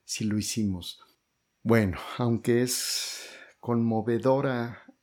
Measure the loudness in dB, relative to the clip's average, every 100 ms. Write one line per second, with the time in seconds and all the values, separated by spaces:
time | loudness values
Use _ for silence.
0 | -10 -4 0 0 -2 -2 -2 -2 -8 -16
1 | -20 _ _ _ _ _ 4 4 4 -2
2 | -8 -2 0 0 2 2 2 -2 -4 -6
3 | -6 -10 -14 -18 -20 _ -2 0 2 0
4 | 0 2 4 2 2 -2 -6 -10 -20 _